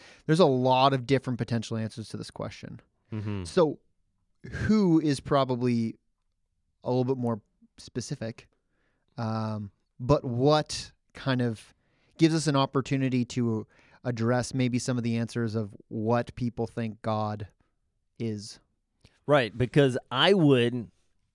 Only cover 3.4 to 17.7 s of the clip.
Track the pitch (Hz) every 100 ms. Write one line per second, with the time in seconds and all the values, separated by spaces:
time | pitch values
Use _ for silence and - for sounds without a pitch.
3.4 | 87 185 156 - _ _ _ _ _ _
4.4 | - - - 220 190 160 151 139 - 147
5.4 | 131 123 123 117 113 - _ _ _ _
6.4 | _ _ _ _ - 127 123 131 120 110
7.4 | _ _ _ _ - 127 - 143 113 -
8.4 | _ _ _ _ _ _ _ - 113 110
9.4 | 110 107 101 _ _ _ 123 147 139 120
10.4 | 139 151 147 - - _ _ - - 127
11.4 | 120 110 - _ _ _ _ - 156 160
12.4 | 151 139 135 139 120 139 131 127 117 -
13.4 | 117 110 - _ _ _ 127 117 113 123
14.4 | 120 131 127 120 - 123 117 117 113 120
15.4 | 117 110 104 104 _ 117 110 120 120 -
16.4 | 120 - 113 - 113 104 113 110 107 104
17.4 | 98 _ _